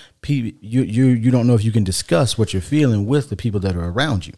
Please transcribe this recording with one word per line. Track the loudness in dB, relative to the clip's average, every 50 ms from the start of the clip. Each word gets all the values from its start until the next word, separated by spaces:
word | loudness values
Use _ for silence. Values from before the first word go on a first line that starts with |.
| -20 _ _ _
pe-, | -6 -4 -4 -2 -4 -6 -8 -12
you, | -10 -4 -2 -2 0
you, | 0 0 2 4
you | 4 4 2 2 2
don't | 2 4 4
know | 4 2
if | 4 2
you | 2 2
can | 0 0
discuss | 0 -2 -4 -2 0 0 2 2 0 0
what | -2 -2 -2 -2
you're | -6
feeling | -4 -2 0 2 2 2 2 0 0
with | 0 0 -2 -2 -4
the | -8
people | -6 -4 -4 -2 -2
that | -2 -2 -2
are | -2 -4 -4
around | -2 -2 -2 -2 -2 -4 -4
you. | -6 -14